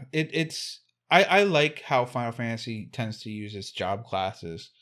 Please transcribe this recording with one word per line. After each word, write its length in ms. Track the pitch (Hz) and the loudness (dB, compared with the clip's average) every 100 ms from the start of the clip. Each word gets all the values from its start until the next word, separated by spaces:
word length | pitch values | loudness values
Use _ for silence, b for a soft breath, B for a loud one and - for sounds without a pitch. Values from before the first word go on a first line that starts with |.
| 131 | -4
it, 180 | 156 156 | -2 -2
it's, 480 | 156 160 - - - _ _ _ | -2 -2 -4 -10 -14 _ _ _
I, 140 | 170 | 6
I 200 | 190 185 | 6 6
like 380 | 202 156 151 151 | 6 6 4 0
how 220 | - 135 123 | 0 2 2
Final 280 | 131 120 | 0 -2
Fantasy 560 | 113 117 113 120 110 90 | -2 -4 -4 -6 -8 -8
tends 300 | - 113 107 | -6 -6 -6
to 80 | 110 | -8
use 260 | 107 104 104 | -8 -8 -8
its 160 | 95 | -10
job 320 | - 92 101 117 | -4 -2 -2 -2
classes. 640 | 95 95 95 85 82 - _ | -2 -2 -4 -10 -10 -12 _